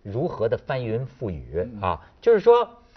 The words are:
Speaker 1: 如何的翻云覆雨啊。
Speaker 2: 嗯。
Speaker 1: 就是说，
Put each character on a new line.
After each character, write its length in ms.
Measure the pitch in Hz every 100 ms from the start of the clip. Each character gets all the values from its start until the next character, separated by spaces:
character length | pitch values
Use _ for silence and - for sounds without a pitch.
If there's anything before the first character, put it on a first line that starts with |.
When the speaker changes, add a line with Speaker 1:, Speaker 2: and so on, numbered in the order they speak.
Speaker 1:
如 280 | 104 107 175
何 200 | - 107
的 80 | 123
翻 280 | - 131
云 200 | 117 113
覆 260 | 131 - 113
雨 280 | 80 60 76 92 107
啊。 200 | 95 82
Speaker 2:
嗯。 100 | - _
Speaker 1:
就 120 | -
是 60 | 220
说， 420 | 226 233 233 - _